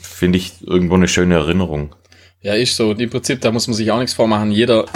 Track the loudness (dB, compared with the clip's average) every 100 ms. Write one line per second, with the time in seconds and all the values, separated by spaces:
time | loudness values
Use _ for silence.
0 | -16 -2 0 0 -2 -12 -2 0 2 2
1 | 2 2 2 2 2 0 -2 -4 -8 -12
2 | _ _ -20 _ -4 -2 0 0 0 0
3 | -4 -4 -4 -2 0 -2 -2 -2 0 0
4 | -2 0 0 2 0 2 2 2 0